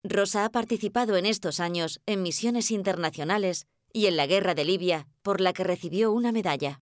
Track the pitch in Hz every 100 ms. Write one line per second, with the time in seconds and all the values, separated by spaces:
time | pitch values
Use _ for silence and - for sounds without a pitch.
0 | 190 196 202 208 208 233 226 220 208 240
1 | 233 190 202 208 175 147 175 175 160 -
2 | - 202 180 156 233 240 220 214 190 175
3 | 160 151 147 208 190 170 - _ _ 226
4 | 202 165 143 196 190 156 151 185 180 160
5 | 147 _ 196 190 185 175 190 180 170 180
6 | 220 220 240 226 185 139 143 139